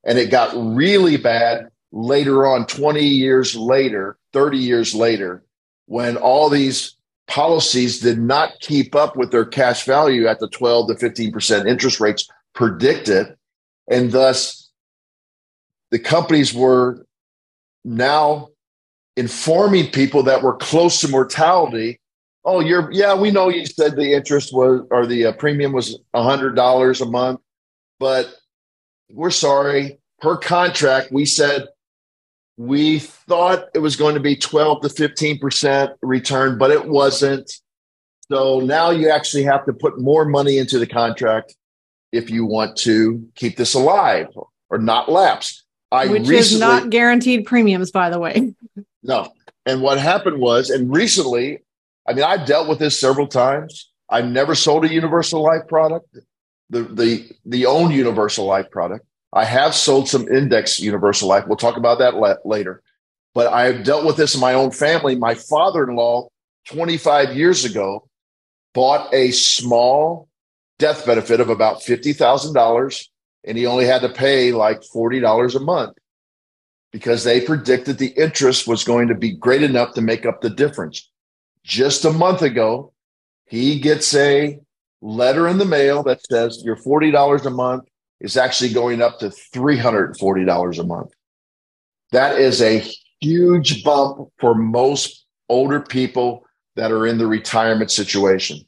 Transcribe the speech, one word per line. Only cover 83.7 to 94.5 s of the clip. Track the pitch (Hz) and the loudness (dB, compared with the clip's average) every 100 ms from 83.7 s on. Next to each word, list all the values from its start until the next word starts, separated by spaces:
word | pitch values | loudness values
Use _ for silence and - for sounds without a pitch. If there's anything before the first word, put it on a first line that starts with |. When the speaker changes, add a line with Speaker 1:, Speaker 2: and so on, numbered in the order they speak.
| 147 | 0
Speaker 1:
gets | 147 151 - | 0 0 0
a | 143 143 143 147 147 _ _ _ _ | 2 4 2 0 -8 _ _ _ _
letter | 107 110 123 147 170 | -12 -2 0 2 0
in | 190 | 0
the | |
mail | 196 151 139 143 | 0 2 2 0
that | 139 120 | -2 -4
says, | - 120 117 113 | -2 -2 -2 -6
"Your | 117 110 | -8 -8
forty | 131 147 156 | 0 2 4
dollars | 147 139 143 | 4 4 2
a | 135 | -2
month | 127 127 127 _ _ _ _ | -4 -4 -4 _ _ _ _
is | 101 123 | -4 -2
actually | 127 - 123 | 0 0 -2
going | 117 120 117 | 0 -2 0
up | 120 - | -2 -2
to | 101 | -10
three | - - 127 139 135 | -10 -14 -2 0 2
hundred | 120 107 | 2 0
and | 85 - | -2 -2
forty | 98 95 | -2 0
dollars | 92 87 90 82 | 0 0 -2 -4
a | |
month." | 87 85 - _ _ _ _ _ _ _ _ _ _ | -8 -8 -12 _ _ _ _ _ _ _ _ _ _
That | 123 143 135 | 0 2 2
is | 135 107 | 2 4
a | 110 110 - - _ _ | 2 2 -4 -20 _ _
huge | 147 170 175 175 147 123 | -2 2 2 2 0 -2
bump | 143 143 139 139 135 _ | 0 2 0 -4 -18 _
for | 120 | 0